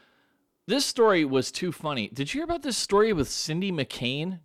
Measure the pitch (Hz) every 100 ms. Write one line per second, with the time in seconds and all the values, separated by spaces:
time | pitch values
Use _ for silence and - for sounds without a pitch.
0 | _ _ _ _ _ _ - 262 - -
1 | 220 180 143 131 123 - 185 - 156 135
2 | 101 127 139 277 330 339 285 220 - 202
3 | 220 175 127 - - 160 196 170 127 -
4 | 123 135 175 180